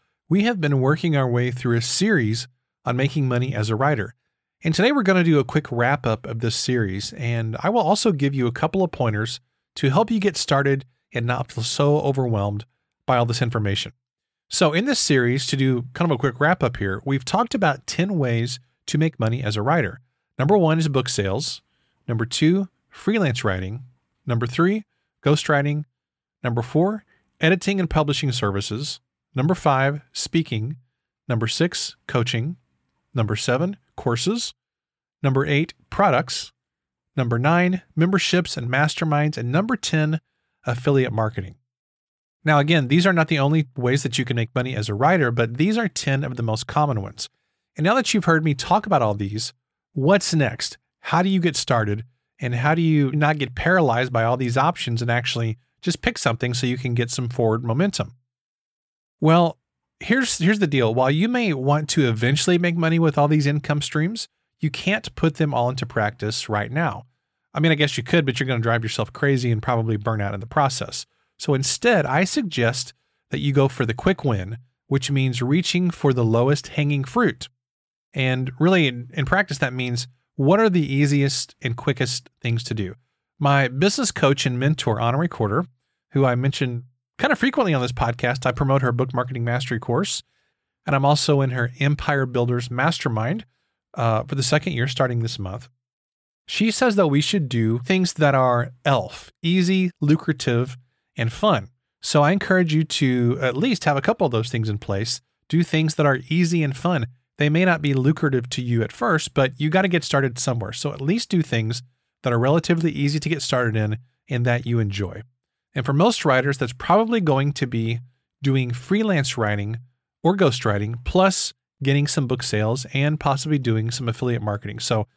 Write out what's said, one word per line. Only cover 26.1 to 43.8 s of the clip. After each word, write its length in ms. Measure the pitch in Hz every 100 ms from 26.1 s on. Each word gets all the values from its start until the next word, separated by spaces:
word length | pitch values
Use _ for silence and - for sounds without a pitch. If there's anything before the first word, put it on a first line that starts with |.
| _ _ _
Number 180 | 127 120
four, 420 | 117 151 180 214 - _ _ -
editing 400 | 160 185 - 196
and 100 | 175
publishing 400 | 160 147 139 143
services. 680 | 123 104 98 98 110 147 - _ _ _
Number 220 | 131 143 185
five, 460 | - 131 135 147 -
speaking. 640 | - - 170 160 113 113 156 _ _ _ _ -
Number 220 | 117 113
six, 480 | - 175 - - - -
coaching. 500 | 127 117 117 135 - _ _ _ _ _
Number 220 | 123 107
seven, 440 | 104 - 127 175 202 _ -
courses. 580 | - 117 170 233 - - _ _ _ _ _ _
Number 200 | 139 131
eight, 300 | 147 143 165 - _
products. 640 | - 175 131 127 - - _ _ _ _ _ _ -
Number 200 | 117 117
nine, 460 | 139 170 180 185 - -
memberships 600 | 170 190 - 180 175 -
and 120 | 120
masterminds. 680 | 131 151 - 160 147 151 147
And 140 | 120
number 240 | 147 220
ten, 460 | 254 - 160 156 160 - _ _ _ -
affiliate 460 | 120 123 135 127
marketing. 420 | 107 110 107 95 - _ _ _ _ _ _ _ _
Now, 140 | 156 147
again, 300 | 147 165 127
these 180 | 151 185
are 80 |
not 140 | 175 160
the 100 | 156
only 300 | 139 160 147
ways 240 | -